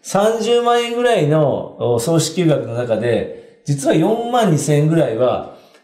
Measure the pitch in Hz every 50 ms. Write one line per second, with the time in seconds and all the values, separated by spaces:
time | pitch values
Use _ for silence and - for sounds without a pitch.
0 | _ - - 190 208 220 233 233 208 233 240 240 240 240 240 240 240 240 233 240
1 | 247 247 233 190 151 143 156 156 151 135 110 92 - - - - 113 120 120 117
2 | - 165 165 160 - - - 185 170 160 143 120 113 113 117 120 123 117 110 101
3 | 113 120 113 101 85 - - - - - - _ _ - 143 139 - 330 214 156
4 | 165 202 226 226 233 240 247 247 214 185 156 131 - 156 147 147 156 156 165 165
5 | 147 123 113 110 107 120 107 92 - - - - - - _ -